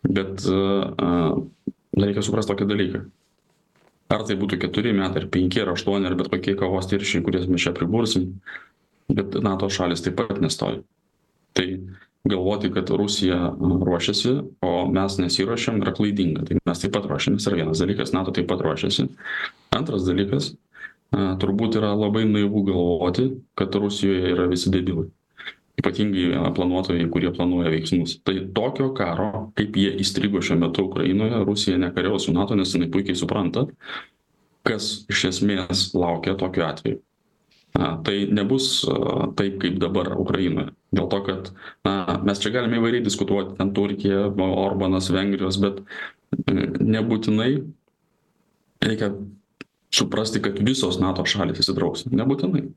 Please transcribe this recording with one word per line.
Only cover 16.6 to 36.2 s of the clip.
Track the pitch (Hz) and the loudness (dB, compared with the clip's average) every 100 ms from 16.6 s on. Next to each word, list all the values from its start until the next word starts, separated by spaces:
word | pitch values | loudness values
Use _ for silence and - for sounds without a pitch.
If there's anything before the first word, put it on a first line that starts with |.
mes | - 85 | 0 -2
taip | 98 | -2
pat | 104 101 | -2 -2
ruošiamės, | 71 - 101 - | -2 2 2 2
yra | 92 | 0
vienas | 80 80 | 0 2
dalykas, | 98 101 - 92 | 2 0 0 -2
nato | 90 90 | 0 -2
taip | 87 | -2
pat | 90 | 0
ruošiasi. | 78 73 - - - - - - - _ _ - | -2 -2 -2 0 -2 -4 -10 -8 -8 _ _ -2
Antras | 156 101 92 | 0 0 2
dalykas, | 90 98 135 - - _ - - _ _ | 2 2 0 -2 -10 _ -20 -20 _ _
a, | 101 98 95 | 0 2 0
turbūt | 98 101 113 110 | 0 2 2 2
yra | 107 104 | 2 2
labai | 104 110 110 | 2 4 4
naivu | 104 101 104 98 | 4 4 4 4
galvoti, | 90 87 85 90 92 131 135 - - | 4 4 4 2 2 0 -2 -10 -2
kad | 98 | 0
Rusijoje | 101 101 101 98 95 90 90 | 2 0 2 2 4 2 2
yra | 90 | 2
visi | 90 95 | 2 2
debilai. | 92 90 85 80 _ _ - - - _ - | 2 2 -2 -4 _ _ -18 -18 -18 _ -2
Ypatingai, | - - 107 95 90 | -2 0 0 2 2
a, | 85 87 | 2 0
planuotojai, | 85 90 90 92 87 85 | 0 0 0 0 0 2
kurie | 85 87 | 0 0
planuoja | - 90 90 85 | 0 0 2 2
veiksmus. | 80 80 90 82 - - | 0 0 0 0 -4 -2
Tai | 95 95 | -2 -2
tokio | 107 120 135 135 135 | -2 -2 0 -2 0
karo, | 92 82 104 98 104 - | -2 0 -2 -4 -6 -2
kaip | 104 104 | 0 2
jie | 101 98 | 2 2
įstrigo | 98 - 110 95 | -2 0 0 0
šiuo | - 85 | 2 2
metu | 85 87 92 | 2 0 -2
Ukrainoje, | 92 90 95 110 117 101 | 0 2 2 2 2 0
Rusija | 104 - 92 | 0 2 2
nekariaus | 90 - 92 98 - | 0 0 0 0 2
su | |
nato, | 85 101 107 | 2 2 2
nes | 92 | 2
jinai | - 85 | 0 0
puikiai | 95 98 90 | 0 -2 -2
supranta, | 85 104 87 107 143 - - - - _ _ _ _ _ - | 0 0 0 0 -2 -6 -14 -14 -14 _ _ _ _ _ -2
kas | 107 - - - | -2 -4 -8 -4
iš | 98 95 | 0 0
esmės | 90 104 95 90 90 - | 0 0 0 -2 -2 0
laukia | 92 87 85 | 0 0 0